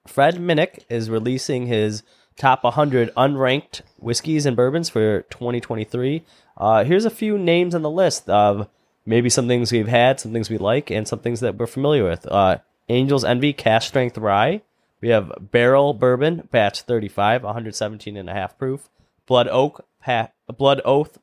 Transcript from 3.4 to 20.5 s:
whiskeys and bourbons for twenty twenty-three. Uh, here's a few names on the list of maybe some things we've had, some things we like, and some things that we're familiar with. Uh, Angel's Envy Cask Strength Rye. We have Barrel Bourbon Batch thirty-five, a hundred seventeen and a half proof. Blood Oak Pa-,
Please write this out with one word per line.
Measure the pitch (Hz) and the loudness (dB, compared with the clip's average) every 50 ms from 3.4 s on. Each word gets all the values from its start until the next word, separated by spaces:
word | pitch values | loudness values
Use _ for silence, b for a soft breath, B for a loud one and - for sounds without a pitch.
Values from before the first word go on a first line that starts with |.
| 131 127 131 143 - _ - - - _ _ _ | 0 0 0 -2 -4 _ -16 -18 -18 _ _ _
whiskeys | - - - - - 156 156 151 143 | -6 -6 -6 -4 -4 -2 -2 0 0
and | 139 120 | 0 0
bourbons | 110 123 131 143 170 170 - | 2 0 0 0 -2 -4 -2
for | - 117 110 107 104 92 | -2 0 0 2 0 -2
twenty | - - - - 123 120 120 120 | -4 -8 -12 -10 -6 -6 -6 -6
twenty-three. | 117 - 117 110 107 - - 120 123 135 151 160 160 b b b b b b | -6 -6 -6 -8 -6 -6 -4 -4 -2 -2 -4 -4 -8 b b b b b b
Uh, | b 95 107 113 110 101 | b 2 2 4 4 4
here's | 139 175 196 226 | 4 2 2 2
a | 220 | 0
few | 220 - 220 214 208 | -2 -2 -2 -2 -2
names | 202 185 170 170 175 180 175 170 | 0 2 2 2 2 2 0 -2
on | 170 | -2
the | 156 151 | -4 -2
list | 156 180 190 165 - - - - | 0 0 0 0 0 -2 -2 0
of | 95 104 104 104 101 101 104 - _ _ _ _ _ _ - | 2 4 4 4 2 0 -4 -8 _ _ _ _ _ _ -4
maybe | 110 113 120 120 123 | 0 2 2 2 2
some | - - 123 120 | 2 0 0 0
things | 123 120 120 113 | 0 0 0 0
we've | 120 113 107 110 | 0 -2 0 2
had, | 120 120 120 127 135 - | 2 4 4 4 2 0
some | - 110 | -4 -8
things | 113 117 110 - | -6 -6 -4 -4
we | 113 | -4
like, | 107 95 101 117 143 143 - | -4 -2 0 -2 -2 -2 -4
and | - 107 104 | -6 -6 -6
some | - - 110 | -6 -8 -6
things | - 120 120 110 | -6 -6 -4 -4
that | 127 113 95 | -4 -4 -4
we're | 107 117 | -4 -8
familiar | 113 - 135 135 143 151 139 104 | -8 -6 -4 -2 0 0 0 0
with. | 87 85 - - | -2 -4 -6 -6
Uh, | - - 101 98 92 90 - _ _ _ _ _ - | -2 0 2 4 2 2 0 _ _ _ _ _ -2
Angel's | 120 123 131 135 143 135 120 | 0 0 0 2 0 0 0
Envy | 87 123 123 135 147 | 0 0 0 0 -2
Cask | 139 - - 113 110 113 - - | -2 0 0 2 2 2 0 -2
Strength | - 139 127 120 - | -2 -2 -2 -2 -4
Rye. | - 107 104 98 101 110 139 185 214 - _ _ _ _ _ _ _ | -4 -2 0 2 2 2 0 0 -4 -8 _ _ _ _ _ _ _
We | - 117 | 0 2
have | 117 107 98 71 53 - - 101 | 2 2 0 -2 -10 -16 -6 -2
Barrel | - 120 120 123 135 139 143 143 143 | 2 2 4 4 4 4 4 2 0
Bourbon | 104 127 127 127 123 143 160 170 160 - - | 2 2 2 2 2 0 -2 -2 -4 -6 -2
Batch | - 120 104 101 - - | 0 2 2 0 0 -4
thirty-five, | - - 120 117 107 95 - - 101 104 117 127 123 | -6 -4 -4 -4 -4 -4 -4 0 0 2 0 0 -2
a | 101 | -6
hundred | 107 120 113 110 101 | -8 -8 -10 -10 -8
seventeen | - 107 104 110 104 - 107 104 | -6 -6 -6 -8 -10 -14 -14 -12
and | 101 95 85 | -12 -10 -8
a | 90 | -8
half | 101 92 90 _ | -6 -8 -8 _
proof. | - 135 131 135 143 - _ _ _ _ _ _ _ _ | -8 -6 -6 -6 -8 -10 _ _ _ _ _ _ _ _
Blood | - 127 123 120 101 | 2 4 4 4 4
Oak | - 127 135 151 - - - _ _ _ | 2 0 0 0 -2 -8 -20 _ _ _
Pa-, | - - 123 113 110 - _ _ _ - | -6 -2 -2 -2 -2 -4 _ _ _ -16